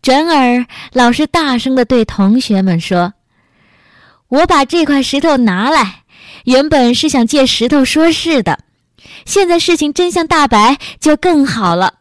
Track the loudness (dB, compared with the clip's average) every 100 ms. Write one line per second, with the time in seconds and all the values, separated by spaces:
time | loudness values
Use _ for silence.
0 | 2 0 2 2 2 0 -4 -12 -6 0
1 | 0 0 -2 -2 -2 -2 -2 -2 0 0
2 | 0 0 0 0 0 -2 0 -2 -2 -2
3 | -2 -6 _ _ _ _ _ _ _ _
4 | _ _ _ 0 2 2 0 -2 0 0
5 | -2 -2 0 0 0 0 0 0 -2 -8
6 | _ _ -20 -12 0 0 2 2 2 0
7 | 0 0 0 0 0 0 0 0 0 2
8 | 0 0 -2 -2 -2 -6 _ _ _ _
9 | -20 -20 -4 -2 0 0 0 -2 -2 -2
10 | -2 -2 -2 0 2 2 2 0 -6 -4
11 | 0 2 2 2 0 -2 -2 0 -2 _